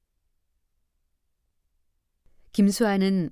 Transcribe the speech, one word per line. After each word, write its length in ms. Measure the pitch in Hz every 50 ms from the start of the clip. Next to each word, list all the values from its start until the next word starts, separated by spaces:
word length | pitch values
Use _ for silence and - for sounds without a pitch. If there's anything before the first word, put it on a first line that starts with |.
| _ _ _ _ _ _ _ _ _ _ _ _ _ _ _ _ _ _ _ _ _ _ _ _ _ _ _ _ _ _ _ _ _ _ _ _ _ _ _ _ _ _ _ _ _ - - - - -
김수환은 800 | - - 202 202 196 - 233 208 196 190 190 196 196 185 165 -